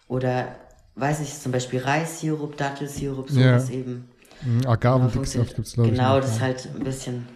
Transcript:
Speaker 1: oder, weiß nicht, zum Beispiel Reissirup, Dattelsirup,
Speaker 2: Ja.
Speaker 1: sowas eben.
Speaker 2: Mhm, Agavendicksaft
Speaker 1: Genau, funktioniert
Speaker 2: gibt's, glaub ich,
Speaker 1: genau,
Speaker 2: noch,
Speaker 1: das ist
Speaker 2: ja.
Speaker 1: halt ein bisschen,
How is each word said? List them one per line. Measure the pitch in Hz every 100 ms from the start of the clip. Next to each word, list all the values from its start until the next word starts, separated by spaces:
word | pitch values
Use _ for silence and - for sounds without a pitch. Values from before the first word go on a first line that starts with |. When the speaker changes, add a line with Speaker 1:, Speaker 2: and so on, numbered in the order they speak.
| _
Speaker 1:
oder, | 127 127 127 123 - - - _ -
weiß | 139 151
nicht, | 143 -
zum | 131
Beispiel | 123 - 131
Reissirup, | 127 147 165 - 156 151 147 -
Dattelsirup, | 143 139 143 - 139 135 131
Speaker 2:
Ja. | 135 127 123
Speaker 1:
sowas | 127
eben. | 127 127 123 123 _ _ -
Speaker 2:
Mhm, | 127 117 131
Agavendicksaft | 113
Speaker 1:
Genau, | 123 131 127
funktioniert | 127 135 - 117 -
Speaker 2:
gibt's, | 110
glaub | 117 113
ich, |
Speaker 1:
genau, | 123 127 135
Speaker 2:
noch, |
Speaker 1:
das | 131
ist | 113
Speaker 2:
ja. |
Speaker 1:
halt | 131 127 - 143
ein |
bisschen, | 135 131 - 123 120